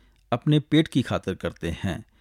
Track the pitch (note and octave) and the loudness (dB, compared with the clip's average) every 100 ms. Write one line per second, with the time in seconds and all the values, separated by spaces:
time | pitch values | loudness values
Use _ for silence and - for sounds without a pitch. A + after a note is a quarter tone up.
0 | _ _ - B2 D3+ D3+ - D3+ D#3 C#3 | _ _ -6 -2 2 2 4 2 2 0
1 | - F#2+ - F2 E2+ - E2 D#2 G2+ D#2+ | 0 -2 -4 -4 -6 -4 -6 -4 -4 -4
2 | - _ | -10 _